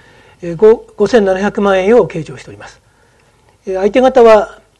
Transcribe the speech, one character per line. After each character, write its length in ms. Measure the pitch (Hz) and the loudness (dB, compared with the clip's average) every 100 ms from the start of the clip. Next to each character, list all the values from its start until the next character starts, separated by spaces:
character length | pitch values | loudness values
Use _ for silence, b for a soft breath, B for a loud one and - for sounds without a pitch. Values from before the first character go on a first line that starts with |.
| b b b b | b b b b
え 100 | 170 | -12
ー、 40 | 165 | 0
五、 300 | 214 233 - - | 2 0 -4 -6
五 100 | 202 | -2
千 180 | 240 | 0
七 160 | 196 190 | 0 -2
百 220 | 202 214 | -4 -4
万 200 | 202 190 | -2 0
円 160 | 190 240 | 0 0
を 80 | 165 | 0
計 160 | 165 | -6
上 140 | 147 123 | -14 -18
し 80 | |
て 60 | - | -20
お 20 | |
り 60 | 101 | -20
ま 100 | - | -20
す。 140 | _ _ _ _ _ _ _ _ _ 196 | _ _ _ _ _ _ _ _ _ -10
え 60 | |
ー、 60 | 185 | -4
相 140 | 202 | -2
手 80 | 254 | 0
方 220 | 262 262 | 0 4
は 380 | 226 208 175 - _ | 4 4 0 -12 _